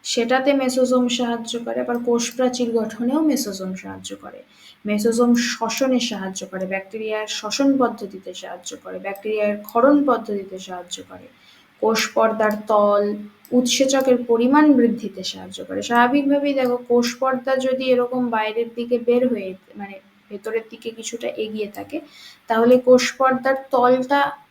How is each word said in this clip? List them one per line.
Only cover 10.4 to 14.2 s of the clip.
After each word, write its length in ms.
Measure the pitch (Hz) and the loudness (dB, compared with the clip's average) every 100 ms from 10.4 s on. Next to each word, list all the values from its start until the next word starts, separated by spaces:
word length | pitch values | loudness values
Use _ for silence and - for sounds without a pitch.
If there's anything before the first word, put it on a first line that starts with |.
| 190 190 190 | -8 -14 -12
সাহায্য 300 | 180 180 - 190 | -14 -12 -16 -16
করে, 160 | 185 - _ _ _ _ _ | -20 -20 _ _ _ _ _
কোষ 180 | 214 220 - | 0 0 -2
পর্দার 400 | - 220 214 214 208 - | 0 0 2 0 -2 0
তল, 340 | 214 208 208 208 208 - _ _ 247 | 4 4 4 0 -4 -10 _ _ 0
উৎসেচকের 580 | 254 - 269 269 262 247 | 2 2 2 2 4 2